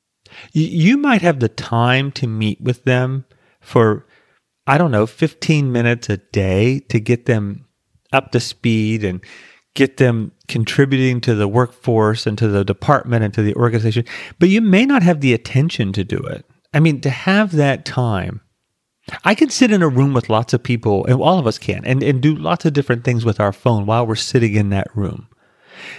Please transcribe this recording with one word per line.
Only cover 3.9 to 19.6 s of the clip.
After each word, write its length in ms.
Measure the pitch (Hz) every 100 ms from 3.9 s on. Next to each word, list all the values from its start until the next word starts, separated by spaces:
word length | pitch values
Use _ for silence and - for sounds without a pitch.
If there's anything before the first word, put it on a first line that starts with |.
| 107 - _ _ _ _ _ -
I 120 | 143
don't 140 | 170
know, 140 | 107 110
fifteen 640 | - 160 - - 151 135
minutes 380 | 120 120 120 -
a 80 | 98
day 600 | _ 101 95 95 120 139 -
to 100 | 113
get 260 | 107 120 -
them 400 | 110 101 101 - _ _ _ -
up 200 | 135 -
to 80 | 120
speed 640 | - - 117 110 107 110
and 180 | 101 90 - - - _ _ -
get 220 | 135 -
them 340 | 127 113 107 _ -
contributing 760 | 113 110 - 135 131 131 123
to 140 | 120 107
the 120 | 101
workforce 800 | 117 120 _ - 110 107 110 113
and 120 | 104
to 100 | 110
the 180 | 101 98
department 580 | 98 - 139 120 117
and 100 | 107
to 100 | 113
the 120 | 104 -
organization, 500 | 120 113 110 110 117 - - -
but 100 | 175
you 120 | 208
may 240 | 214 190 269
not 180 | 269
have 180 | 175 156
the 120 | 135
attention 600 | 113 - 131 165 - 98
to 100 | 98
do 140 | 92 92
it. 280 | - - - _ _
I 60 | 151
mean, 220 | 160 139
to 80 | 139
have 420 | 127 190 196 208
that 320 | 156 139 123 -
time, 560 | - 120 98 90 101 _ _ _ _ _ _ - -
I 120 | 175 214
can 140 | 302
sit 220 | -